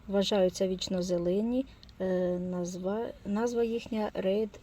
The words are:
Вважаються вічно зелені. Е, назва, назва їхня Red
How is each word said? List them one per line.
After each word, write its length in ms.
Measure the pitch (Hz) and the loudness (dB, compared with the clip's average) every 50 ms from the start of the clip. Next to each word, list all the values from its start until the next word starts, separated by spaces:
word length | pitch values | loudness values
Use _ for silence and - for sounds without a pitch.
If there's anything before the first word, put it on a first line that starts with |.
| - - | -8 -2
Вважаються 600 | 196 202 196 202 214 202 185 185 180 - 196 185 | 0 2 2 2 4 4 4 4 2 2 0 0
вічно 340 | 190 185 - - 190 185 175 | 0 -2 -4 -2 -2 0 0
зелені. 640 | 185 180 175 175 175 180 202 220 233 247 254 269 - - - - - - - | 0 0 0 2 2 2 2 2 0 0 0 -2 -4 -6 -20 -20 -18 -10 -4
Е, 380 | 185 185 185 180 185 180 180 180 | -2 0 2 2 2 2 0 0
назва, 680 | 180 180 180 180 180 175 185 175 185 185 202 220 233 - - - - | -2 -2 -4 -4 -4 -4 -4 -4 -4 -2 -2 -2 -2 -4 -8 -8 -6
назва 400 | 202 202 214 233 240 240 233 233 | -4 -2 0 0 0 2 2 0
їхня 460 | 226 226 233 - - 226 220 214 - - | 0 0 -2 -4 -4 -2 -2 -2 -2 -2
Red 340 | - 196 190 190 208 220 208 - - | -2 0 2 2 2 0 -2 -4 -8